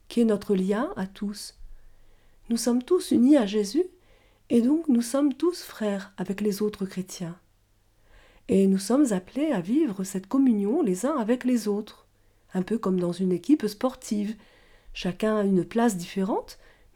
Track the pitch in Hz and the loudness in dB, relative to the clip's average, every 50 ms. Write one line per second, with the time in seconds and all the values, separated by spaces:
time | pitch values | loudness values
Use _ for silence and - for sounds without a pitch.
0 | _ - - 233 240 220 208 202 - - 208 185 185 190 208 208 269 359 - - | _ -6 -2 0 2 2 2 0 0 0 0 0 0 0 0 -2 -2 -4 -4 -6
1 | 185 196 - - 208 202 208 - - - - - - - - - - - - - | -8 -8 -8 -8 -8 -8 -8 -10 -14 -16 -16 -18 -18 -18 -18 -18 -20 -20 -20 -20
2 | - - - _ _ _ _ _ - - 233 226 - 247 240 254 247 - 359 359 | -20 -20 -20 _ _ _ _ _ -8 -4 -4 -2 0 0 0 0 2 2 0 0
3 | 359 - 254 226 240 262 302 277 214 190 202 214 208 196 - 302 370 - - _ | 2 2 2 4 6 8 8 6 6 4 0 0 -2 0 0 0 -2 -2 -4 _
4 | _ _ _ _ _ _ _ _ _ - - 240 226 254 302 330 330 302 247 233 | _ _ _ _ _ _ _ _ _ 0 2 4 4 4 2 2 2 2 2 2
5 | 233 - - 277 294 285 254 - 320 349 349 - - - - - 220 208 202 196 | 0 0 0 0 2 0 0 0 0 -2 -2 -2 -6 -16 -10 -6 -4 -4 -4 -4
6 | 190 - - - 185 - 196 - 208 214 196 196 214 208 208 - 196 190 - 185 | -6 -10 -10 -8 -6 -6 -4 -2 -2 -2 -2 0 -2 -4 -4 -4 -8 -8 -6 -8
7 | 185 - - - 185 165 175 - _ _ _ _ _ _ _ _ _ _ _ _ | -10 -10 -10 -10 -10 -10 -10 -12 _ _ _ _ _ _ _ _ _ _ _ _
8 | _ _ - - - _ _ _ _ - 190 190 196 196 190 190 196 - 233 285 | _ _ -20 -20 -20 _ _ _ _ 0 4 4 6 4 4 2 2 2 2 2
9 | 302 240 202 180 185 - - 254 294 320 269 190 160 180 240 311 339 247 190 - | 4 2 2 -2 -4 -6 -6 -4 -2 0 0 -2 -2 0 2 2 2 0 0 -4
10 | 190 190 - 190 190 - - 277 277 254 220 208 202 202 247 349 339 202 180 185 | -6 -6 -6 -8 -6 -2 0 2 4 4 4 2 2 0 0 0 0 0 0 0
11 | - 277 320 269 220 202 247 247 - 254 254 233 202 208 202 208 208 - - - | 0 -2 -2 0 0 0 -2 0 0 0 0 0 0 -2 -2 -4 -4 -8 -14 -20
12 | _ _ _ _ _ _ _ _ _ _ - 185 180 - 214 233 - 196 190 180 | _ _ _ _ _ _ _ _ _ _ -6 -4 -4 -2 -2 -2 -2 0 0 0
13 | 175 175 175 180 190 185 180 170 - - 302 302 - 208 202 - - 254 247 - | 0 -2 -2 -2 0 0 0 0 2 4 2 4 2 0 -4 -2 -4 -4 -4 -6
14 | - - 220 208 202 208 226 - - _ _ _ _ _ - - _ - - - | -8 -6 -4 -2 -2 -4 -6 -8 -14 _ _ _ _ _ -20 -20 _ -18 -12 -8
15 | - 185 175 - 220 214 214 214 202 196 196 180 170 - - 226 233 240 196 175 | -6 -6 -4 -2 0 0 0 2 2 2 2 2 2 0 0 2 2 2 2 0
16 | 175 - - 196 190 196 285 440 - - - - - - - _ _ _ _ | -6 -8 -4 -4 -2 -2 -2 -4 -4 -8 -14 -20 -20 -20 -20 _ _ _ _